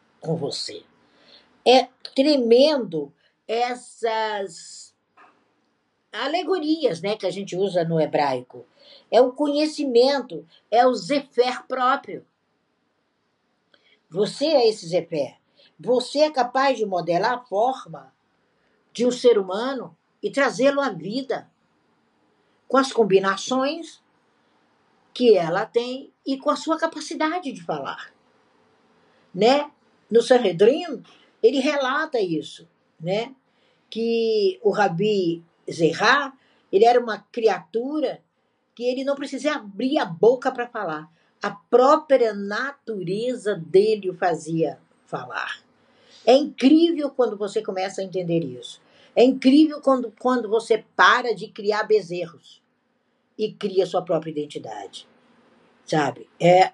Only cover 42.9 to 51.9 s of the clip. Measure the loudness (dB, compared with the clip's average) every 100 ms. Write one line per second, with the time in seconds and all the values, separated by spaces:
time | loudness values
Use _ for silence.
42.9 | -8 -6 -4 -4 -4 -4 -6 2 4 4
43.9 | 0 -4 -2 -2 -2 -4 -2 -2 -4 _
44.9 | _ _ -12 -10 -10 -10 -12 _ _ _
45.9 | _ _ -4 4 4 4 0 4 6 4
46.9 | 2 -4 -2 -2 -2 -4 -4 -4 -6 -6
47.9 | -6 -6 -6 -2 -2 -2 -12 -18 -20 _
48.9 | _ _ 2 4 4 4 6 4 2 0
49.9 | 0 -2 _ -2 -2 0 -2 0 -2 -2
50.9 | 4 6 6 0 -6 -8 -6 -2 -2 2